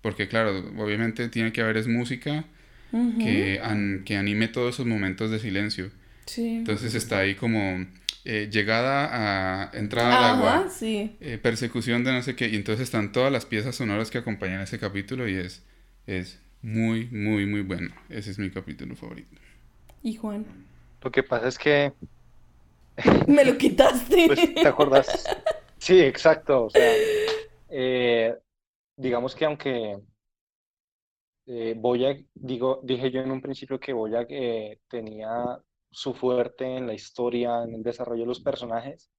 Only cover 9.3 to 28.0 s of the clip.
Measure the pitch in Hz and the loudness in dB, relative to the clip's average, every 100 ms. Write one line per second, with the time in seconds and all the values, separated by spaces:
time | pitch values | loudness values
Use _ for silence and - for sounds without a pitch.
9.3 | 98 92 92 98 120 104 113 120 254 247 | 0 0 -2 -4 -6 -4 2 4 6 6
10.3 | 254 - 294 381 - 220 214 214 - 156 | 4 4 4 0 -4 -4 -2 -4 -8 -10
11.3 | 113 123 110 120 120 113 120 127 127 120 | -2 0 0 -4 -4 0 0 0 -2 -4
12.3 | 123 120 107 98 110 127 113 101 123 131 | -4 -2 -2 -2 -4 -2 -2 -2 0 2
13.3 | 135 - 110 123 - 117 101 110 123 117 | 0 -2 -4 -4 -4 -4 -2 -4 -6 -6
14.3 | 101 95 95 95 117 104 101 95 127 120 | -6 -6 -6 -8 -6 -6 -6 -8 -6 -4
15.3 | 95 90 - _ _ _ _ - 92 87 | -4 -4 -10 _ _ _ _ -8 -6 -6
16.3 | - _ _ 113 110 113 113 120 117 104 | -14 _ _ -6 -2 0 -2 -4 -4 -2
17.3 | 107 101 104 95 90 87 - - - 104 | 0 0 -2 -4 -6 -8 -12 -14 -12 -10
18.3 | 95 95 92 87 - 64 - 57 58 - | -6 -6 -8 -12 -14 -14 -14 -16 -16 -20
19.3 | - - - - _ - - 226 220 214 | -20 -20 -20 -20 _ -20 -12 -10 -8 -10
20.3 | 208 220 - - - - - 131 131 - | -10 -12 -18 -20 -20 -20 -12 -2 -2 0
21.3 | 120 120 131 147 147 143 - - - - | -2 -2 -2 2 4 2 -4 -20 -20 -20
22.3 | - - _ _ _ _ - - - - | -20 -20 _ _ _ _ 0 4 6 8
23.3 | 294 269 247 - 190 262 247 - 339 330 | 8 8 6 2 6 6 6 4 6 8
24.3 | 285 339 - 320 - - 135 - - - | 6 4 6 4 6 6 6 6 -2 -4
25.3 | - - - - - - 185 143 - 160 | -4 -2 -4 -8 -12 6 8 8 6 4
26.3 | 160 - 135 113 - 453 440 440 427 440 | 4 4 2 6 6 6 6 4 2 0
27.3 | 440 440 - - 143 127 127 | -4 -8 -20 -12 -4 0 2